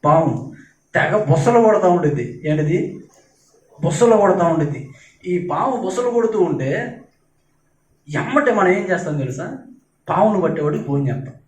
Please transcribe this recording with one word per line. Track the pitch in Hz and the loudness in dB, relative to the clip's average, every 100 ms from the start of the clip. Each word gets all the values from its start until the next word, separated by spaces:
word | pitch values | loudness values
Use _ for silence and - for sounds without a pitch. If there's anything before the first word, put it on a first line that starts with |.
పాము | 147 160 156 - - - - _ _ | 4 2 2 -2 -10 -18 -20 _ _
తెగ | 160 160 208 | -2 0 0
బుసలు | 214 240 240 240 | 2 2 4 6
కొడతా | 220 214 180 | 6 4 4
ఉండిద్ది. | 175 151 139 120 - | 4 2 -2 -6 -8
ఏంటిది? | 151 151 147 175 - - - _ _ _ _ _ _ - | -2 0 0 0 -2 -8 -20 _ _ _ _ _ _ -4
బుసలు | 165 - 240 214 | -4 2 4 6
కొడతా | 190 180 170 | 4 4 2
ఉండిద్ది. | 156 143 - - - - _ 180 | 0 -2 -4 -12 -20 -20 _ -4
ఈ | 180 - | -4 -2
పాము | - 254 240 | -4 -2 -2
బుసలు | 190 247 240 | -4 -4 -2
కొడుతూ | 233 226 214 | 0 0 2
ఉంటే | 170 135 131 185 247 - - _ _ _ _ _ _ _ _ _ - | 0 0 -2 -4 -6 -12 -20 _ _ _ _ _ _ _ _ _ -8
ఎమ్మటే | 147 - 277 285 | -6 -2 0 0
మనం | 214 185 | 0 2
ఏం | 185 180 | 0 -2
చేస్తాం | 175 160 147 | -4 -4 -6
తెలుసా? | 131 127 170 - - - _ _ - | -6 -8 -12 -12 -18 -20 _ _ -6
పామును | 170 214 202 | 0 2 2
పట్టేవాడికి | 165 - 147 147 | -2 -2 -4 -4
ఫోన్ | 139 139 135 | -4 -2 -2
చేస్తాం | - - - | -4 -10 -18